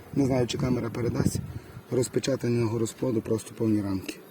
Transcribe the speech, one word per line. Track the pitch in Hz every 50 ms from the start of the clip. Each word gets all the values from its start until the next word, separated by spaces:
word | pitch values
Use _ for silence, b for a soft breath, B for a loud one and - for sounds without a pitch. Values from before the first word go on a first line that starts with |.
| - - -
Не | 143 139
знаю, | 127 135 127 123 120
чи | - 131
камера | 143 127 123 123 113 113
передасть. | 110 120 117 117 117 - - - - - - B B B B B B B - -
Розпечатаного | - 123 127 - - 123 110 - 135 123 - 123 120 120 120 110 110 120
розплоду | 113 110 - - - 131 123 113
просто | 110 - 113 110 - - -
повні | - 113 110 110 104
рамки. | 101 98 95 95 90 - - - - -